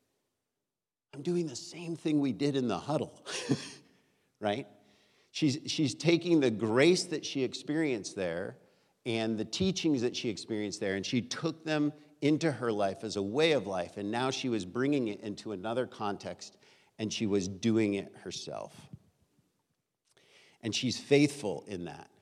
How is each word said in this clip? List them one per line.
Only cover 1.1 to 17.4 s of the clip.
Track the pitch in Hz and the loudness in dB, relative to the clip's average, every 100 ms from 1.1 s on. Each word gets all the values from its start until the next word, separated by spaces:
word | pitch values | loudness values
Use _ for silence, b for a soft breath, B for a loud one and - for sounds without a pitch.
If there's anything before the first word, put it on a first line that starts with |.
I'm | 143 | -8
doing | 156 175 160 | -2 0 -2
the | 120 | -6
same | - 165 170 170 | -12 -12 -8 -4
thing | 165 151 | 0 2
we | 139 | 2
did | 92 143 135 | 2 2 2
in | 123 | 2
the | 87 | 0
huddle, | - 151 - - - B B - - - | 0 -2 -2 -8 -10 B B -2 -2 -16
<laughs> | - _ _ _ _ _ | -20 _ _ _ _ _
right? | 104 110 - - b b b b b | -2 -2 -6 -18 b b b b b
She's, | - 156 135 - | 0 2 2 -4
she's | - 139 - | 0 0 2
taking | 160 170 175 165 | 4 4 4 4
the | 131 | 4
grace | 104 113 120 160 180 - | 2 2 6 6 6 0
that | 156 - | -6 -4
she | 139 | -2
experienced | 120 - - 151 156 113 90 98 | -2 -2 -4 0 0 0 -4 -4
there | 90 82 110 131 b b b b 123 | -2 -2 -6 -10 b b b b -2
and | 113 113 110 | 0 0 0
the | 110 | -2
teachings | - 190 - 165 139 | 0 0 2 2 2
that | 120 - | 0 0
she | 123 | -4
experienced | 92 - 107 104 - | -4 -4 -4 -4 -2
there, | 101 98 | -2 0
and | 92 | 0
she | 123 | -2
took | 92 - 165 156 156 | -2 -4 -4 -4 -2
them | 151 147 143 B _ | 2 2 0 B _
into | 143 151 165 | 2 4 2
her | 117 117 | 0 0
life | 104 98 95 | 2 0 0
as | 110 95 | -4 -2
a | |
way | 98 127 160 | 0 2 4
of | 139 98 | 4 0
life, | 92 87 104 | -4 -4 -6
and | 101 | -4
now | 117 131 | -2 -2
she | 131 131 | -2 -2
was | 110 90 | -2 -2
bringing | 120 135 147 113 | -2 0 0 0
it | 101 | -4
into | 110 98 113 | -8 -10 -8
another | 98 107 117 123 | -6 -4 -2 -4
context, | - 104 95 95 87 - - b b b - | -4 -6 -4 -8 -12 -16 -20 b b b -6
and | 110 | -4
she | - 107 | -2 2
was | 101 | 2